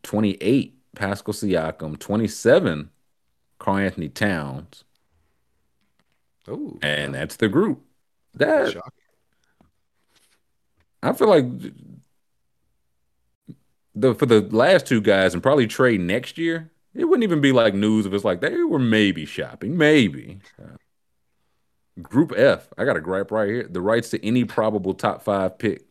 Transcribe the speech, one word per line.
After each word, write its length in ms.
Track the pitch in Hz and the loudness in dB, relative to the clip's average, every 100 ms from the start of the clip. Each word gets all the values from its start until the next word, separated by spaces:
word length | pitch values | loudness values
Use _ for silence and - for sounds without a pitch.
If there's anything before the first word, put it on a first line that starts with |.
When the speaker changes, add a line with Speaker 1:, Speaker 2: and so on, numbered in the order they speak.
Speaker 1:
Twenty-eight, 720 | - 104 107 92 101 135 - _ _ - | -4 -2 0 0 0 0 -2 _ _ -8
Pascal 380 | 98 98 - | -6 -6 -8
Siakam. 640 | - 104 85 80 - 80 76 | -6 -2 -2 -2 -8 -12 -12
Twenty-seven, 920 | - 104 107 - - 165 139 76 73 _ _ _ _ _ _ _ | -4 -2 -2 0 4 4 4 -4 -10 _ _ _ _ _ _ _
Karl 200 | - 98 | -4 -2
Anthony 320 | 98 - 76 | -2 -4 -10
Towns. 760 | - 104 87 71 67 76 - _ _ _ _ _ _ _ _ _ _ _ _ _ _ _ _ - | -4 -2 -2 -6 -12 -16 -20 _ _ _ _ _ _ _ _ _ _ _ _ _ _ _ _ -16
Speaker 2:
Ooh, 280 | 143 302 - | -12 -12 -8
Speaker 1:
And 300 | - 73 73 | -6 -4 -6
Speaker 2:
yeah. 60 | 67 | -8
Speaker 1:
that's 180 | 78 - | -10 -2
the 100 | 110 | 0
group. 340 | 139 208 - _ _ _ _ _ - | 2 0 -4 _ _ _ _ _ -2
That 380 | 320 311 - | 0 2 0
Speaker 2:
Shocking. 180 | 87 - _ _ _ _ _ _ _ _ _ _ _ _ _ _ _ _ _ _ _ _ _ | -6 -16 _ _ _ _ _ _ _ _ _ _ _ _ _ _ _ _ _ _ _ _ _
Speaker 1:
I 120 | - | -4
feel 140 | 254 226 | 2 6
like 180 | 170 123 127 - - - - _ _ _ _ _ _ _ _ _ _ _ _ _ _ - - _ _ _ 104 | 6 4 -6 -14 -16 -20 -20 _ _ _ _ _ _ _ _ _ _ _ _ _ _ -20 -20 _ _ _ 0
the, 180 | 127 113 | 0 2
for 100 | 131 | 4
the 160 | 110 | 4
last 440 | 98 107 143 180 - | 4 2 4 4 2
two 160 | 120 | 0
guys 320 | 107 98 95 | 4 4 2
and 80 | 85 | 2
probably 260 | 131 147 110 | 2 2 0
Trae 320 | - 127 104 | 2 2 2
next 380 | 87 110 131 - | 0 -2 -4 -6
year, 340 | 165 165 160 _ _ | -4 -6 -10 _ _
it 120 | 240 330 | -4 0
wouldn't 180 | 349 | 2
even 180 | 220 160 | 2 2
be, 100 | 139 | 2
like, 220 | 127 113 | 4 2
news 320 | 98 107 110 101 | 2 2 2 0
if 80 | |
it's 100 | 98 104 | -2 -2
like, 160 | 87 | -2
they 220 | 139 339 | -2 -2
were 160 | 339 165 | -2 0
maybe 460 | 120 107 104 82 80 | 2 4 2 0 -8
shopping, 520 | - 69 - 101 170 | -10 -10 -10 -6 2
maybe. 600 | 151 156 104 69 - 98 _ _ | 4 6 4 -2 -16 -20 _ _
Uh, 160 | 87 - _ _ _ _ _ _ _ _ _ _ _ - | -20 -20 _ _ _ _ _ _ _ _ _ _ _ -20
group 320 | 82 120 165 98 | -2 0 0 4
F, 320 | 131 82 - - | 2 2 -6 -4
I 80 | 123 | -2
got 120 | 170 | -2
a 40 | |
gripe 300 | 80 95 98 | -2 -4 -2
right 160 | 107 101 | -2 -2
here. 200 | 117 - | -4 -6
The 120 | 90 | -4
rights 280 | 92 117 120 | 0 0 -2
to 140 | 110 104 | -6 0
any 180 | 123 117 | 0 0
probable 480 | - 110 107 95 | 0 0 0 -4
top 280 | 92 113 - | -2 -4 -4
five 360 | - 98 92 - | -2 -2 -2 -2
pick. 280 | 110 78 _ | -4 -4 _